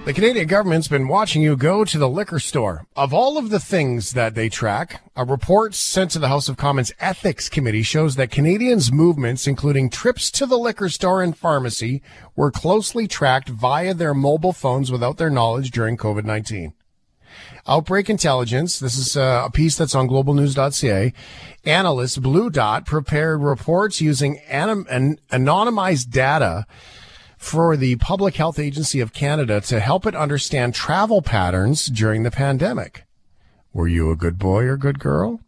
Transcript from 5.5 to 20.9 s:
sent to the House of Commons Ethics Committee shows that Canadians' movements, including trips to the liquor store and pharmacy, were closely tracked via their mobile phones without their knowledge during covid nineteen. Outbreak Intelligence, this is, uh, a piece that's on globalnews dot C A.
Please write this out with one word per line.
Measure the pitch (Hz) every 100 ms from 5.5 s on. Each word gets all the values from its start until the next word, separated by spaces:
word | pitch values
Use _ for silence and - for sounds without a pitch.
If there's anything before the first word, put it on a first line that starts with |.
| 196 220
sent | - - 185 185
to | 165
the | 135
House | 143 135
of | 131
Commons | 143 139 120 -
Ethics | 180 - 190 139 -
Committee | - 123 110
shows | 113 156 156 135
that | 127
Canadians' | - 151 202 247 233 120
movements, | 139 170 151 120 131 -
including | 131 143 139 127
trips | - 240 247 -
to | - 277
the | 247
liquor | 233 220 190
store | - 185 190
and | 180 160
pharmacy, | 175 143 127 - 113 139 - - -
were | - 147
closely | - 160 214 202 233 214
tracked | - 139 131 135
via | 113 123 143 180
their | 175 160
mobile | 139 139 156 180
phones | 175 135 127 131
without | 127 120 -
their | 160
knowledge | 135 117 120 131
during | 117 113 113
covid | 107 104
nineteen. | 107 107 104 107 78 - _ _ _ _ _ - - - -
Outbreak | 147 156 190 196
Intelligence, | 196 160 131 120 127 175 -
this | 131 123
is, | 127
uh, | 143 131 123
a | 123
piece | 147 160 -
that's | 160
on | 135 131
globalnews | 135 135 143 143
dot | 135 135
C | 139
A. | 123